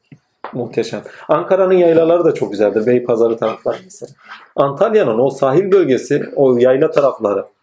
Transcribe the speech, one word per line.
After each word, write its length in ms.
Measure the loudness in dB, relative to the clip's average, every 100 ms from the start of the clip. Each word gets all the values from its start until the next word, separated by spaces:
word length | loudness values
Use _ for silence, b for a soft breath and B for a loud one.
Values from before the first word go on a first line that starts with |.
| _ -20 _ _ -14
Muhteşem. 480 | -10 -8 -6 -6 -8 -14 B B
Ankara'nın 460 | -2 0 0 2
yaylaları 500 | 4 4 4 2 2
da 100 | 2
çok 160 | 0 -4
güzeldir. 360 | -2 0 0 0
Beypazarı 500 | 0 0 0 0 0
tarafları 400 | -4 -6 -8 -8
mesela. 280 | -10 -20 -20 -20 B B B -2
Antalya'nın 600 | -2 0 0 2 0 0
o 120 | 0
sahil 420 | 0 0 0 2
bölgesi, 500 | 2 2 0 -2 -4 -4 0
o 200 | 2 4
yayla 340 | 4 4 0
tarafları. 540 | 0 0 0 -2 -2 -6 _